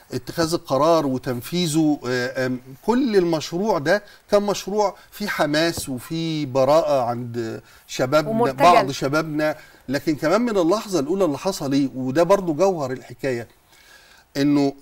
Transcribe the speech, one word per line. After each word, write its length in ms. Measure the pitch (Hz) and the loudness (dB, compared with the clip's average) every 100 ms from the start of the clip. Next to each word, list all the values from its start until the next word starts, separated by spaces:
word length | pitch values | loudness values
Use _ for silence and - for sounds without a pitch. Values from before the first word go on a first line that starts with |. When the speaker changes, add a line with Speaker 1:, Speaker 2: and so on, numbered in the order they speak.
| - | -12
Speaker 1:
اتخاذ 400 | 131 - 170 160 | -10 -8 -4 -2
القرار 520 | 165 - 135 156 165 143 | -2 -2 2 4 4 2
وتنفيذه. 920 | 127 139 123 - 175 175 156 156 143 123 | -4 -4 -6 -4 -2 0 2 2 0 -2
آه، 380 | 127 123 135 | -2 -2 -2
آم، 140 | 127 127 127 135 | -4 -4 -10 -8
كل 300 | - 240 262 | -2 0 2
المشروع 640 | 202 170 160 - 170 214 165 | 2 2 -2 -4 -4 0 0
ده 260 | 143 202 - - - | 2 0 -2 -16 0
كان 120 | 202 | 0
مشروع 520 | 202 185 190 208 202 - - | 2 -4 -2 0 0 -2 -20
فيه 160 | - 208 | -10 -6
حماس 600 | - 151 151 170 165 - | 0 0 2 0 -2 -8
وفيه 560 | 123 - 165 165 156 | -10 -8 -6 -4 -4
براءة 560 | 139 131 131 156 156 139 | -2 2 4 4 4 0
عند 600 | 120 120 123 117 113 113 - - - | 0 -4 -6 -6 -6 -8 -16 -20 -12
شبابنا، 420 | - 127 151 151 | -4 0 2 2
Speaker 2:
ومرتجل. 260 | 220 233 131 | 0 0 4
Speaker 1:
بعض 340 | 180 175 139 | 6 6 4
شبابنا، 640 | 131 139 156 160 151 151 147 - - - | -2 -2 0 -2 -2 -2 -2 -12 -18 -6
لكن 260 | 139 - | -4 -2
كمان 260 | 151 156 202 | -2 2 2
من 160 | 240 202 | 2 0
اللحظة 420 | 165 208 220 175 | 2 0 0 -4
الأولى 260 | 135 196 | -2 0
اللي 120 | 170 139 | 0 0
حصل 360 | 190 - 139 | -4 -4 -2
إيه، 160 | 139 135 | 0 0
وده 280 | 127 131 147 | -4 -2 2
برضو 300 | 175 196 175 | 4 2 2
جوهر 380 | 147 196 170 131 | 0 0 0 -4
الحكاية، 560 | 127 - 127 139 120 117 _ _ _ - - - - _ 143 | -8 -12 -6 -4 -4 -6 _ _ _ -20 -20 -20 -20 _ 0
إنه 360 | 143 143 139 139 | 2 4 2 -2